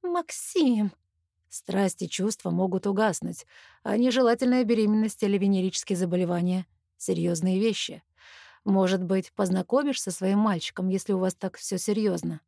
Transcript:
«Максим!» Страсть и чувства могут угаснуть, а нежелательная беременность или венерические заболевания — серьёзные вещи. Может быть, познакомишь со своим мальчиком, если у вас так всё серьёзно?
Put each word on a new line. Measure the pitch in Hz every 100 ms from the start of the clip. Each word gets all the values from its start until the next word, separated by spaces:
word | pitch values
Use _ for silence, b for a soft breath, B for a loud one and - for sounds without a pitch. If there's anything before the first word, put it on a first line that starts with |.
«Максим!» | 359 349 339 - - 370 285 226 208 - _ _ _ _ _
Страсть | - - 180 98 -
и | -
чувства | - 202 - 180
могут | 170 185 185 202
угаснуть, | 196 214 165 175 170 - B B B
а | - 208
нежелательная | 254 240 240 240 254 254
беременность | 226 226 214 214 214 -
или | 202 202
венерические | 196 196 185 - - 185
заболевания — | 180 180 175 175 180 185 180 _ _ _
серьёзные | - 170 170 165 180 185
вещи. | 226 202 - 156 _ _ B B B B -
Может | 190 185 190
быть, | 180 190 180
познакомишь | - 190 185 180 262 294 254
со | -
своим | 170 190 202
мальчиком, | 214 175 - - 185
если | 185 -
у | 196
вас | 185
так | - 190 -
всё | - 185
серьёзно? | - 202 214 175 170 165